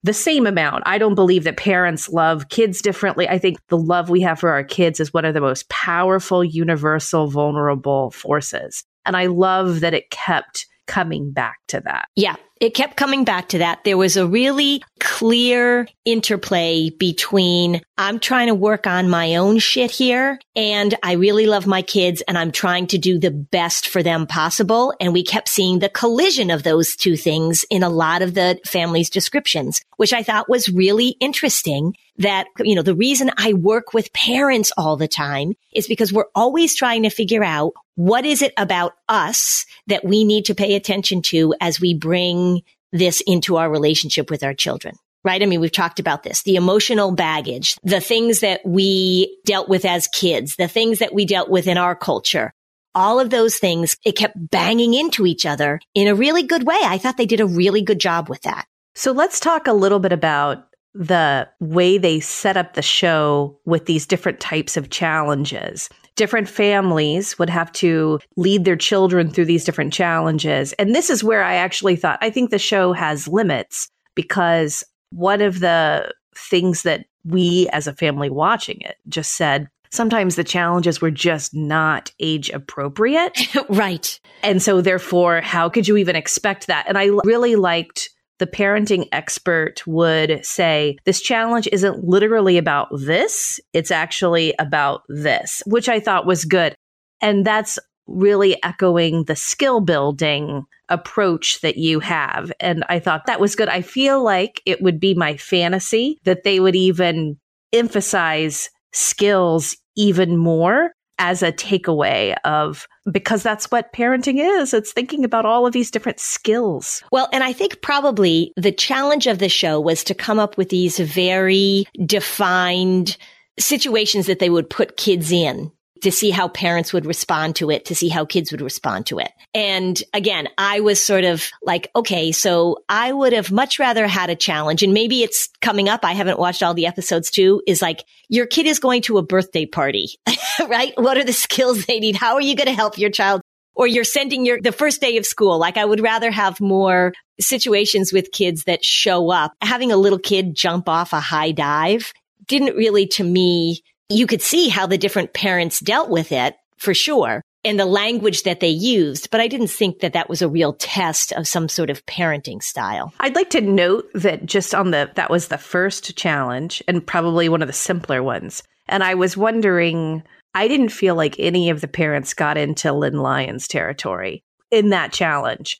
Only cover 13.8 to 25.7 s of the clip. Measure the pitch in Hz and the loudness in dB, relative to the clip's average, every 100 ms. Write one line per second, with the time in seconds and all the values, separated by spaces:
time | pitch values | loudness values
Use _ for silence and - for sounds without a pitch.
13.8 | 208 185 190 190 180 220 262 277 277 277 | 0 2 2 2 2 2 2 2 0 -2
14.8 | - - - - 226 240 247 240 240 240 | -6 -8 -6 0 2 4 4 2 2 0
15.8 | 240 _ 226 226 220 208 - 180 165 165 | -2 _ -2 0 0 -2 -2 -2 0 0
16.8 | 160 160 180 170 - 196 180 175 175 170 | 0 0 -2 -2 0 2 2 2 2 -2
17.8 | - - 196 226 - 254 240 202 208 208 | -4 -6 -4 -2 0 2 2 2 2 0
18.8 | 202 180 185 170 165 170 196 226 - 254 | 0 0 2 2 2 2 4 4 2 0
19.8 | 240 - 254 247 269 269 _ 226 214 208 | 0 0 2 2 0 -2 _ -4 -2 0
20.8 | 208 208 180 175 196 208 220 202 190 185 | 0 0 0 2 4 4 4 2 2 0
21.8 | 185 202 180 170 - 175 165 - 185 180 | 0 0 0 0 -4 -2 -2 -2 -2 -2
22.8 | 180 180 185 180 170 147 143 180 170 - | 0 0 0 2 0 -2 -4 -2 -2 -2
23.8 | - 185 170 165 156 165 160 - 180 226 | -2 -2 0 0 -2 -2 -2 0 2 2
24.8 | 254 - 180 175 180 214 - - 185 | 0 0 0 2 0 -2 -2 0 2